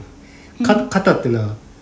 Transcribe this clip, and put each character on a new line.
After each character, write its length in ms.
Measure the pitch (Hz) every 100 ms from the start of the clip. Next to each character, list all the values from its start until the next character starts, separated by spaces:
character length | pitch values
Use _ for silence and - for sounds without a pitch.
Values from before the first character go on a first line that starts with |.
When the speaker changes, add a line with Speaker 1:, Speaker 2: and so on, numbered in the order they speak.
| - - - - - -
Speaker 1:
の。 60 | 240
か-、 180 | 240
Speaker 2:
う 20 | 254
ん。 40 |
Speaker 1:
方 240 | 196 190
っ 80 | 156
て 60 | 131
い 40 |
う 20 |
の 80 | 117
は、 140 | 107 110 - -